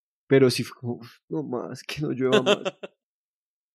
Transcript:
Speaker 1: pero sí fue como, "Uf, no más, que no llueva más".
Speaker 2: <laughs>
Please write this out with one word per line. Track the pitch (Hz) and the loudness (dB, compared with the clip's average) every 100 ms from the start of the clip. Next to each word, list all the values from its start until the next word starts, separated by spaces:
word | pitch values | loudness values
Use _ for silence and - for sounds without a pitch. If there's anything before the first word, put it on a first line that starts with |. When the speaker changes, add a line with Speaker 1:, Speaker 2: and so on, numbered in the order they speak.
| _ _ - | _ _ 2
Speaker 1:
pero | 135 131 | 6 6
sí | 127 | 4
fue | 117 - | -6 -8
como, | 120 | -10
"Uf, | 120 117 - - | -10 -12 -20 -10
no | 160 | -8
más, | 131 123 - 131 | -6 -8 -8 -12
que | - 143 | -12 -8
no | 147 | -6
llueva | 120 131 208 | -2 2 2
más". | 156 208 | 2 0
Speaker 2:
<laughs> | 190 - - _ _ _ _ _ _ _ _ | -2 -12 -16 _ _ _ _ _ _ _ _